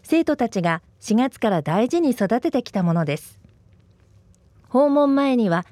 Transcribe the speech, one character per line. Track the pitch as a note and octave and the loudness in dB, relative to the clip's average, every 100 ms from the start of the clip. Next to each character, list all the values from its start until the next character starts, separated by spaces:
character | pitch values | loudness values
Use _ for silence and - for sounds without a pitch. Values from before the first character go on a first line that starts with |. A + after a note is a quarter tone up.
生 | - E4 D#4+ | -2 0 0
徒 | D4 | -2
た | A#3 | -2
ち | G3 | -2
が | E3+ E3 _ _ | -2 -2 _ _
四 | - | -2
月 | G#3+ C4 - | 0 0 -2
か | A3 | -2
ら | F3 | -2
大 | D3 F3+ B3+ | -2 -2 0
事 | E4+ | 0
に | D4+ | 0
育 | A#3+ G3 A#3 | 0 -2 -2
て | E4 | -2
て | B3+ | -4
き | - | -4
た | G3+ | -2
も | E3+ | 0
の | E3 D3+ | 0 -2
で | D3+ | -6
す。 | - - - _ _ _ _ _ _ _ _ _ _ _ - | -10 -20 -20 _ _ _ _ _ _ _ _ _ _ _ -4
訪 | B3+ D4 | 2 2
問 | C#4+ C#4+ | 4 2
前 | C#4 C#4 B3 | 2 2 0
に | G#3 | 0
は、 | E3+ - | -2 -4